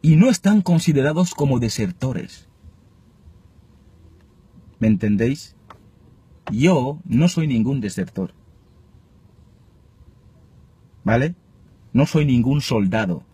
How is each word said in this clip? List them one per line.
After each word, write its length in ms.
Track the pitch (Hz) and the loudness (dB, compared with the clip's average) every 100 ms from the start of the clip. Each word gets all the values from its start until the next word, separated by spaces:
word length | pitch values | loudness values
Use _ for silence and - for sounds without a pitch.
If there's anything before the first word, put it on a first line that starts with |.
y 140 | 156 156 | 6 6
no 140 | 240 | 6
están 320 | 226 196 214 | 2 2 2
considerados 720 | 185 165 - 143 135 156 180 | 2 0 2 0 0 0 -2
como 260 | - 143 123 | 0 0 0
desertores. 880 | 117 - 101 90 131 104 - - - _ - _ _ _ _ _ - - _ _ _ _ _ _ - - _ _ _ - - _ | -2 -4 -6 -6 -8 -8 -12 -18 -20 _ -20 _ _ _ _ _ -20 -20 _ _ _ _ _ _ -20 -20 _ _ _ -20 -20 _
¿Me 80 | 113 | 0
entendéis? 680 | 101 107 101 117 143 - _ _ - - _ _ _ _ - - | 0 0 0 0 -4 -12 _ _ -20 -20 _ _ _ _ -20 -8
Yo 480 | 104 156 170 127 151 | 0 2 2 -2 -8
no 240 | - 120 175 | -4 0 0
soy 200 | 170 156 | 0 -2
ningún 340 | 120 110 139 | 0 -2 -2
desertor. 520 | 104 - 92 - 92 _ _ _ _ _ _ _ _ _ _ _ _ _ _ _ _ _ - _ _ _ _ - - _ _ _ | -6 -6 -8 -8 -10 _ _ _ _ _ _ _ _ _ _ _ _ _ _ _ _ _ -20 _ _ _ _ -20 -20 _ _ _
¿Vale? 320 | 95 117 147 175 _ _ - _ - | -2 0 0 -6 _ _ -20 _ -4
No 140 | - 147 | 0 2
soy 200 | 160 147 | 0 2
ningún 360 | 123 120 147 | 2 0 -2
soldado. 600 | - 117 98 110 98 85 - | -2 -2 0 -2 -4 -6 -10